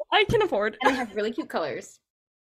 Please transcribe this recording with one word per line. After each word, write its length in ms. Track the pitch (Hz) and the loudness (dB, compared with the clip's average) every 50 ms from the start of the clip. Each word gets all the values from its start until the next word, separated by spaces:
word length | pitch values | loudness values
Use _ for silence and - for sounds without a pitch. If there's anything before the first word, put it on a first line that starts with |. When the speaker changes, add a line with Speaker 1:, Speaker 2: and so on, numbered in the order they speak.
| 605 - | -4 0
Speaker 1:
I 140 | 339 415 415 | 2 2 2
can 160 | - 427 427 | 4 4 2
afford. 340 | 427 330 269 202 208 220 - - | 2 2 2 0 0 -2 -2 0
Speaker 2:
And 100 | 254 - | 2 2
they 60 | 277 | 2
have 180 | 254 247 208 190 | 2 -2 -4 -4
really 160 | 214 208 226 | -4 -4 -2
cute 160 | 233 330 - | -4 -6 -8
colors. 540 | - - 202 160 135 113 - - - - _ _ _ _ _ _ _ _ _ | -4 -4 -4 -4 -4 -6 -8 -10 -14 -20 _ _ _ _ _ _ _ _ _